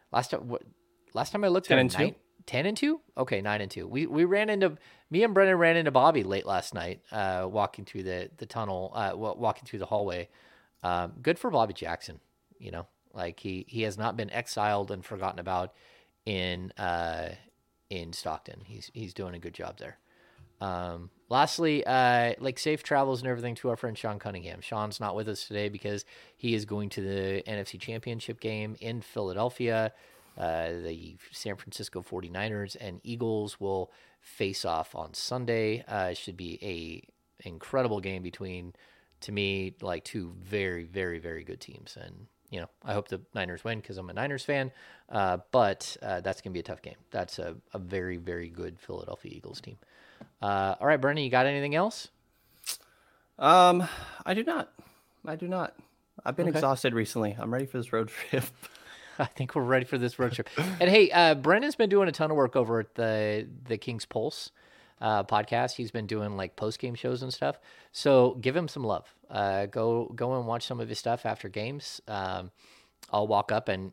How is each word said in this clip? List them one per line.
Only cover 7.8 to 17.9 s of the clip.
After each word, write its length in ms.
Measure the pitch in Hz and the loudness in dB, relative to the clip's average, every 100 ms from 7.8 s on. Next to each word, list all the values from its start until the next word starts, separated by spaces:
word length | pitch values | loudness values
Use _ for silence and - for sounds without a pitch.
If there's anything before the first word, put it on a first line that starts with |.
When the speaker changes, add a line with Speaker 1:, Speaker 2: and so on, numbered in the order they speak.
| 98 | -12
Speaker 1:
through 180 | 104 | -8
the, 260 | 92 90 90 - | -4 -4 -6 -12
the 80 | 110 | -10
tunnel, 460 | 117 104 92 92 | -6 -4 -4 -4
uh, 200 | - 98 92 | -2 -2 -2
wa-, 200 | 107 - | -4 -2
walking 300 | 113 - 123 | -2 -2 -6
through 140 | 104 | -8
the 60 | 92 | -2
hallway. 440 | 107 101 87 85 _ - _ _ _ | 0 0 -4 -8 _ -20 _ _ _
Um, 300 | 90 87 87 - | -2 0 -2 -2
good 180 | 131 170 | 0 0
for 100 | 247 | 2
Bobby 240 | 151 110 | 2 2
Jackson, 460 | - 82 85 - 78 _ _ _ - | 0 -6 -6 -8 -18 _ _ _ -18
you 120 | 95 | -12
know, 160 | 85 85 _ _ | -10 -10 _ _
like, 260 | 98 87 - | -8 -8 -6
he, 260 | 101 92 - | -8 -8 -6
he 160 | 113 | -4
has 140 | 107 98 | -4 -2
not 200 | 110 113 | -4 -2
been 120 | 101 | -4
exiled 600 | 117 - - 104 101 101 | -6 -4 0 2 2 -2
and 140 | 98 - | -8 -10
forgotten 340 | 101 95 87 | -6 -4 -4
about 340 | 90 92 90 _ _ - _ _ - | -4 -2 -4 _ _ -20 _ _ -4
in, 460 | 98 90 90 92 - | -2 -2 -4 -8 -4
uh, 520 | 92 85 85 82 82 87 - _ _ _ | -2 0 -2 -4 -8 -10 -18 _ _ _
in 220 | - | -10